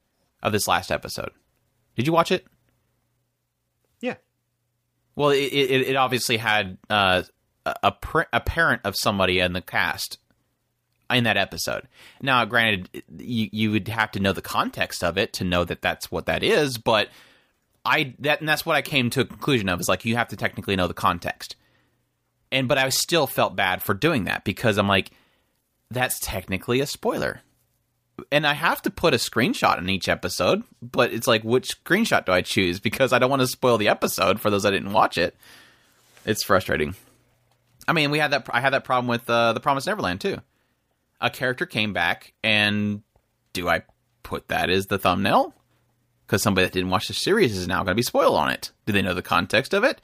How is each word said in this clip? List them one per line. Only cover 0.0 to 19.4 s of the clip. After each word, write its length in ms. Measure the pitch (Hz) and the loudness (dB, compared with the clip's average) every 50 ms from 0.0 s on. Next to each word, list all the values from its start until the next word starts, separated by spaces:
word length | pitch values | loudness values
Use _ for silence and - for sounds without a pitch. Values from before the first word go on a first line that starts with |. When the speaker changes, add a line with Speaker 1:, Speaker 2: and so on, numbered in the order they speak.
| _ _ _ _ _ _ _ _ | _ _ _ _ _ _ _ _
Speaker 1:
of 100 | - 107 | -4 -2
this 160 | 104 101 - - | 0 0 0 0
last 240 | 90 85 - - | 0 0 0 -2
episode. 400 | 85 71 - - - - - - - _ _ _ _ _ _ _ _ _ _ _ _ | -4 -6 -6 -8 -10 -10 -10 -10 -12 _ _ _ _ _ _ _ _ _ _ _ _
Did 100 | - 117 | -4 -2
you 60 | 156 | 0
watch 180 | 165 165 165 - | 2 2 2 2
it? 160 | 190 170 - _ _ _ _ _ _ _ _ _ _ _ _ _ _ _ _ _ _ _ _ _ _ _ _ _ _ _ _ _ _ _ | 0 -2 -4 _ _ _ _ _ _ _ _ _ _ _ _ _ _ _ _ _ _ _ _ _ _ _ _ _ _ _ _ _ _ _
Speaker 2:
Yeah. 140 | - 247 - - _ _ _ _ _ _ _ _ _ _ _ _ _ _ _ _ _ _ - | -8 -8 -8 -10 _ _ _ _ _ _ _ _ _ _ _ _ _ _ _ _ _ _ -2
Speaker 1:
Well, 140 | 143 143 143 | 2 2 4
it, 140 | 139 139 143 | 4 4 2
it, 420 | 131 - 139 139 123 135 131 131 - | 0 2 2 2 4 4 2 2 2
it 60 | 135 | 2
obviously 420 | 135 131 123 127 120 - - 120 107 | 2 2 2 0 0 0 0 0 0
had, 400 | 117 113 107 107 101 92 92 - _ - | 2 2 2 2 2 -2 -6 -12 _ -2
uh, 340 | 107 104 98 95 92 90 82 - _ _ _ _ _ _ - | 2 2 4 4 4 2 0 -2 _ _ _ _ _ _ -6
a, 100 | - - - - | -6 -4 0 0
a 80 | 101 | 0
pr-, 300 | - - - - - 156 165 - - | 0 -2 -6 -4 -2 -2 0 0 0
a 80 | 117 | -2
parent 400 | - - - 170 165 151 127 117 - | -2 -2 -2 0 2 2 0 0 -2
of 120 | 104 98 - | -4 -4 -2
somebody 420 | - 117 104 98 95 92 90 92 | 0 0 2 2 2 2 4 2
in 140 | 90 90 90 | 2 0 0
the 80 | 92 | -4
cast 560 | - - - 110 92 85 - - - - - - _ _ _ _ _ _ _ _ _ _ _ _ _ _ _ _ _ - | -6 -4 -2 -2 0 -2 -2 -6 -8 -10 -12 -16 _ _ _ _ _ _ _ _ _ _ _ _ _ _ _ _ _ 0
in 140 | 117 127 120 | 0 2 4
that 120 | 113 101 98 | 4 2 2
episode. 500 | 95 - - 87 - - 58 50 - - _ - - - - - | 0 -2 -4 -8 -6 -6 -6 -6 -8 -12 _ -20 -20 -20 -18 -8
Now, 220 | 135 139 131 123 117 | -2 0 2 2 2
granted, 580 | 104 120 117 113 113 104 92 90 - - - - - - 85 | 2 2 2 2 2 2 0 -2 -8 -14 -18 -18 -18 -18 -14
you, 300 | - - 123 113 110 98 | -10 -4 -2 -2 -2 -2
you 200 | - 110 110 107 | -2 0 0 2
would 160 | 104 107 95 110 | 2 0 -2 -2
have 240 | 110 117 110 110 | -2 -2 -2 -2
to 80 | - 101 | -2 0
know 140 | 98 98 90 | 0 0 0
the 80 | - | 0
context 600 | - - - 107 160 254 - - 92 - - - 92 | -4 -6 -2 -2 -2 -2 -2 -6 -6 -6 -4 -2 -2
of 140 | 87 85 95 | -2 0 0
it 140 | 90 - - | -2 -2 -4
to 100 | - 95 | -4 -4
know 200 | 90 87 90 87 | 0 0 0 0
that 180 | 82 - - | 0 -4 -4
that's 280 | - 92 80 - - - | -2 -2 -2 -4 -6 -8
what 140 | 90 85 76 | -8 -6 -4
that 180 | - 80 82 92 | -2 -2 0 0
is, 340 | 151 214 180 151 135 123 113 | 2 2 2 0 0 -4 -4
but 320 | - 127 113 104 104 - - - - _ _ _ _ _ _ _ _ _ _ _ - | 0 2 2 2 2 -2 -6 -18 -20 _ _ _ _ _ _ _ _ _ _ _ -2
I, 300 | 117 131 156 156 131 117 - | 0 2 2 0 -2 -4 -6
that, 200 | 123 147 151 143 | -2 -2 0 0
and 100 | 156 156 | 0 0
that's 160 | 151 147 - | -2 0 0
what 100 | 165 156 | 0 0
I 60 | 143 | 0
came 280 | 131 - 151 135 123 117 | 0 0 0 0 2 2
to 100 | - 131 | 2 0
a 40 | 113 | 0
conclusion 440 | - - - | 0 -2 -6